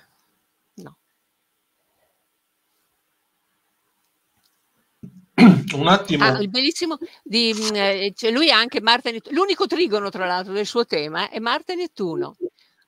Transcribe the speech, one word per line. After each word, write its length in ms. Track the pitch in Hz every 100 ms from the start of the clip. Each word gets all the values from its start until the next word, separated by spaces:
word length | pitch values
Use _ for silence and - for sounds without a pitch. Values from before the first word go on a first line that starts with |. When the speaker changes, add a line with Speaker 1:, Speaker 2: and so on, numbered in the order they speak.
| _ _ _ _ _ _ _
Speaker 1:
No. 240 | - 170 _ _ _ _ _ _ _ _ _ _ _ _ _ _ _ _ _ _ _ _ _ _ _ _ _ _ _ _ _ _ _ _ _ _ _ _ _ _ _ _ _ - - _
Speaker 2:
<clears throat> 400 | - 226 147 -
Un 140 | 139 165
attimo. 360 | 190 - 147
Speaker 1:
Ah, 140 | 226 247
il 100 | 202
bellissimo 480 | 254 277 - 339 302 339 -
di, 320 | 277 226 233
mm, 200 | 214 214
eh, 380 | 208 196 196 196
c'è 160 | - 226
lui 200 | 240 320
anche 300 | 220 233 240
Marte 280 | 220 240 247
e 40 |
Nettuno. 280 | 226 - 302
L'unico 260 | 392 339 370
trigono, 440 | 302 339 208 202
tra 160 | - 180
l'altro, 260 | 180 190
del 140 | 202 202
suo 180 | 240
tema 460 | 233 165 151 165 202
è 80 | 226
Marte 340 | 233 302 320
e 40 | 359
Nettuno. 600 | 349 - 180 160 - - 359 - _ _